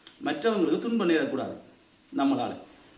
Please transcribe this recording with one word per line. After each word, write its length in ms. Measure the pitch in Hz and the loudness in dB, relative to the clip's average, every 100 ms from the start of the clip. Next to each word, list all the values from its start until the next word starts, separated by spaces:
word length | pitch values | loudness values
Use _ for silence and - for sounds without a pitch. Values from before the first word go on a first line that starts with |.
| - - 143 | -20 -8 -6
மற்றவங்களுக்கு 540 | 151 226 208 156 170 | -2 0 2 2 2
துன்பம் 280 | 240 226 185 | 0 0 2
நேரக்கூடாது. 460 | 160 135 131 101 95 - - _ _ - 139 | 2 2 -2 -6 -10 -16 -20 _ _ -8 0
நம்மளால 400 | 139 131 110 90 - - - | 2 2 -2 -6 -14 -20 -20